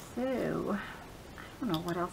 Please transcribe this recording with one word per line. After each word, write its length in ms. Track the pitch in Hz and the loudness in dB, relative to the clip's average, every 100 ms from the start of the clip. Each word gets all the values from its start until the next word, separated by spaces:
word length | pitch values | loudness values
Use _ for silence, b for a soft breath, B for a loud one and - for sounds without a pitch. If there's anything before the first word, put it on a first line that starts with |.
| - | -6
so 600 | 240 254 254 - - - 202 | 0 2 2 2 2 2 0
I 880 | - - - - - - - - | 0 -8 -10 -12 -12 -12 -10 -2
don't 80 | 247 | 2
know 80 | 160 | 2
what 160 | 175 175 | 2 2
else 160 | 175 | 2